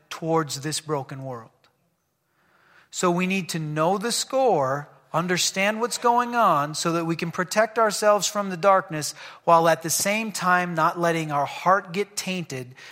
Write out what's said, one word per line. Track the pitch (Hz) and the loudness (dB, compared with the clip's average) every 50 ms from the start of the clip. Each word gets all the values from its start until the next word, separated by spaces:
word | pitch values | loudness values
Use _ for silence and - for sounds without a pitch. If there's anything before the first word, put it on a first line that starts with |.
| _ - | _ -18
towards | - - 170 160 165 160 156 139 127 139 | -12 -6 -2 0 0 0 0 -2 -6 -8
this | 135 156 147 - | -6 -6 -6 -6
broken | - 156 156 139 131 - 139 135 135 | -6 -4 -6 -6 -6 -8 -12 -12 -12
world. | 135 123 113 110 - _ _ _ _ _ _ _ _ _ _ _ _ _ _ _ _ _ _ _ _ _ _ _ _ _ _ _ _ | -12 -12 -12 -14 -18 _ _ _ _ _ _ _ _ _ _ _ _ _ _ _ _ _ _ _ _ _ _ _ _ _ _ _ _
So | - - - 180 | -4 0 2 2
we | 175 180 185 | 2 2 0
need | 185 190 196 175 - | 0 -2 -2 -4 -4
to | - 165 | -6 -6
know | 156 151 151 156 160 175 196 | -6 -4 -2 0 0 0 0
the | 208 202 233 | 0 -2 -4
score, | - - - - - 262 269 240 190 151 135 131 135 147 147 - - _ _ _ | -4 -4 -4 -2 0 2 2 4 4 2 2 0 -2 -4 -6 -10 -20 _ _ _
understand | - 156 170 180 180 165 - - - 190 196 208 214 220 | -4 -2 0 0 0 0 0 -2 -2 0 0 0 0 -2
what's | 233 240 - | -4 -4 -4
going | - - 240 240 240 240 240 240 | 0 2 2 2 2 2 0 2
on | 240 226 190 165 147 143 151 156 | 2 4 4 4 2 0 -2 -4
so | - - 170 | -4 -2 -2
that | 165 170 165 | 0 0 -2
we | 165 170 | -2 -4
can | 160 175 170 | -4 -4 -6
protect | - - 180 - - 214 226 220 - 240 | -4 -4 -6 -2 2 2 2 2 2 2
ourselves | 226 214 196 - 214 208 208 208 175 | 2 2 2 2 4 4 4 4 2
from | - - 208 202 196 | -2 -2 -4 -4 -4
the | 185 | -2
darkness, | 170 170 202 190 190 180 - 160 151 139 - - - - - - - - | 2 4 4 4 4 2 -2 -6 -6 -6 -8 -10 -12 -16 -20 -18 -4 2
while | 170 170 165 165 | 4 6 6 6
at | 170 160 160 | 6 4 2
the | - 165 | 0 -4
same | - - - 196 208 220 226 220 | -2 -2 0 0 0 -2 -2 -6
time | 180 - 170 180 180 180 180 175 170 | -6 -2 0 2 2 2 2 0 0
not | 160 156 170 180 175 | 0 0 0 2 2
letting | 170 170 165 165 160 156 | 0 0 2 0 -2 -2
our | 147 143 143 | -2 -2 -2
heart | - - - - 175 190 202 202 190 165 | -2 -4 -2 2 4 4 2 2 -2 -4
get | 196 202 202 - | -6 -6 -6 -6
tainted | - - 190 185 185 165 - 135 127 123 123 127 - - - | -8 -6 -6 -6 -6 -8 -8 -10 -12 -12 -12 -16 -20 -20 -20